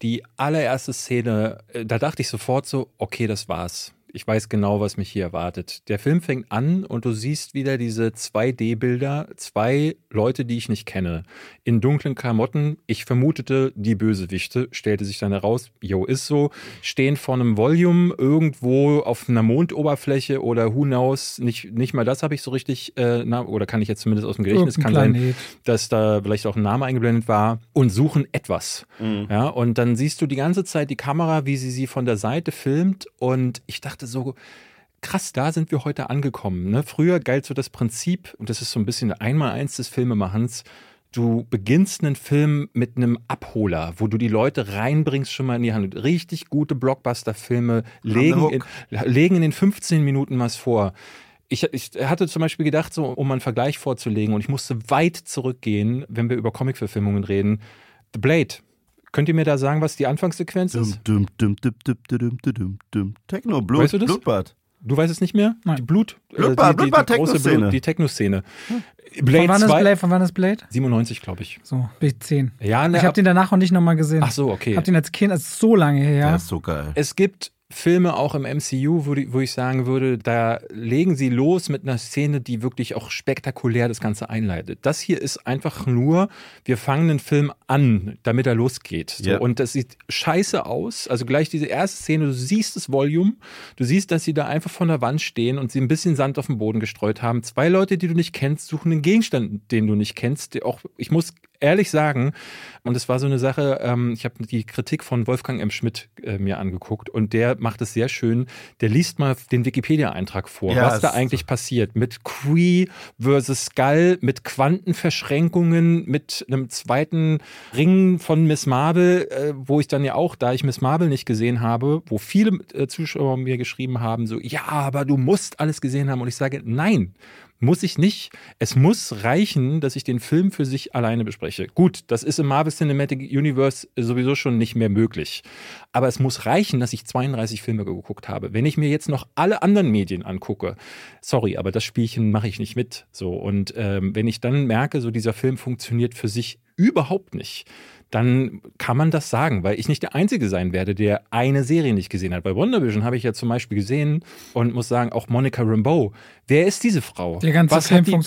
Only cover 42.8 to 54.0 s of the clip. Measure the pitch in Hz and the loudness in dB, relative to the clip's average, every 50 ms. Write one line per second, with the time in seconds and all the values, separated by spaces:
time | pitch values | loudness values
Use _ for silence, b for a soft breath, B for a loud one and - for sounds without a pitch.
42.8 | 120 120 117 127 123 120 117 - - - 131 - - - - 113 107 98 87 80 | -2 -2 0 0 0 0 0 -2 -4 -6 -8 -8 -8 -8 -4 -2 -2 0 0 -2
43.8 | 80 85 82 85 107 107 107 113 120 113 104 107 120 139 - 151 113 98 98 101 | -4 -6 -4 -4 -2 -2 0 0 0 2 2 2 2 2 0 -2 -4 -4 -4 -4
44.8 | 110 131 147 156 156 147 135 139 135 - - - 131 131 120 120 120 117 110 110 | -2 0 2 0 0 0 -2 -4 -4 -6 -6 -6 -4 -2 -2 0 0 0 0 -2
45.8 | 98 95 95 - 101 143 175 170 165 - 175 160 - - - 147 151 - 156 123 | -2 -4 -4 -4 -2 0 0 -2 -2 -6 -10 -12 -8 -4 -2 -2 -2 -2 -2 -2
46.8 | 123 131 135 - - 123 120 - - 113 104 - - - 123 120 120 120 117 113 | 0 -2 -2 -2 -2 -4 -4 -4 -4 -6 -8 -8 -4 -2 -2 0 0 0 0 0
47.8 | 113 B B B - 120 107 117 135 160 170 170 156 151 - 131 - - - - | -2 B B B -6 -2 2 4 4 4 4 4 4 2 2 -2 -4 -8 -12 -20
48.8 | - - - 110 113 131 123 131 160 180 190 175 165 151 - - 196 196 208 - | -14 -8 -6 -4 -2 2 4 4 4 6 6 4 4 2 2 2 2 2 2 0
49.8 | - - 175 156 147 143 139 139 139 - 135 123 120 117 - - - 127 117 110 | -2 0 2 2 4 4 2 0 0 0 -2 -2 -2 -2 -4 -4 -2 0 2 2
50.8 | 101 95 B B B B B B B B B B _ _ 123 - - - - 131 | 2 0 B B B B B B B B B B _ _ -2 -2 -2 -2 -2 -6
51.8 | - - - - 131 135 170 170 190 160 - 160 160 151 - - 160 151 139 151 | -8 -8 -6 -4 -2 -2 0 0 0 -2 0 -2 -2 -2 -2 -2 0 0 0 0
52.8 | 160 - - 165 151 127 123 - 139 139 135 127 - 135 110 120 123 143 143 - | -2 -2 -4 -4 -4 -4 -4 -4 -2 -2 -2 -2 -2 -2 -2 0 0 -2 -2 -4
53.8 | - 143 127 - | -4 -4 -6 -4